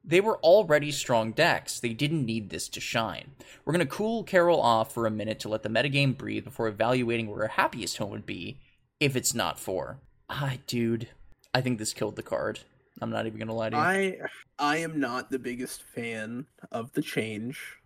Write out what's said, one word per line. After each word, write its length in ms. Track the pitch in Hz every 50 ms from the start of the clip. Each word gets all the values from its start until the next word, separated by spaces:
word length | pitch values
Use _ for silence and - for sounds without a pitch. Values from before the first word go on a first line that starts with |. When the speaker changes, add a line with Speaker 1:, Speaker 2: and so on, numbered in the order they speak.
| _
Speaker 1:
they 140 | - 165 185
were 160 | 202 226 214 -
already 500 | - 160 180 214 208 165 151 151 147 147
strong 400 | 139 - - - 123 113 110 113
decks. 480 | 110 - 156 170 131 85 - - - -
They 160 | - 120 113
didn't 320 | 113 143 147 165 160 131
need 240 | 110 113 113 104 92
this 180 | - 90 - -
to 100 | - -
shine. 520 | - - - 120 113 104 80 - - - - _ - - - - _
We're 80 | - 151
gonna 140 | 180 170
cool 360 | 139 - - 208 220 233 226 196
Carol 380 | - - 180 170 175 170 147
off 320 | - 117 113 113 113 - -
for 140 | 120 113
a 20 | 110
minute 280 | 107 107 104 107 107 -
to 100 | - 104
let 140 | 107 110 -
the 60 | 107
metagame 460 | 113 113 131 143 139 143 139 135 120
breathe 280 | - - 107 107 107 -
before 240 | 107 - - 117
evaluating 580 | 110 104 104 110 117 127 131 123 113 117 117 113
where 120 | 104 104 110
her 80 | 107
happiest 500 | 110 - - 127 - - 127 95 - -
home 140 | - 107 101
would 160 | 107 107 -
be 320 | - 98 92 85 104 - - - _ _ _ _ _ _ _
if 160 | 151 139 139
it's 180 | 123 - - -
not 260 | 117 95 82 - -
for. 380 | - - 95 87 67 60 - - - - _ _ _ -
I, 300 | - 139 147 131 131 123 -
dude, 400 | - - 120 117 113 113 113 120 - - - - - - _ _ _ -
I 60 | 127
think 180 | 131 127 123 107
this 120 | 107 -
killed 260 | - - 110 104 -
the 40 | -
card. 380 | - - - 62 69 107 107 - - _ _ _ _ _ _ -
I'm 80 | 117 113
not 160 | 113 110 110
even 140 | 110 107 110
gonna 160 | 113 110 113
lie 140 | 113 110 110
to 40 | 113
you. 40 | -
Speaker 2:
I, 360 | - 175 190 196 196 190 185 - - - - - - _ _ -
I 180 | 147 143 151
am 220 | 160 165 160 160 151
not 320 | 135 120 123 131 139 -
the 80 | 131 127
biggest 420 | - 123 120 123 123 - - -
fan 640 | - - - 127 117 117 113 110 107 110 120 123 151 _ _ _ - -
of 220 | - 117 113 139 _
the 80 | 143
change 580 | 160 - - 135 110 110 110 104 113 123 - - - - - _ _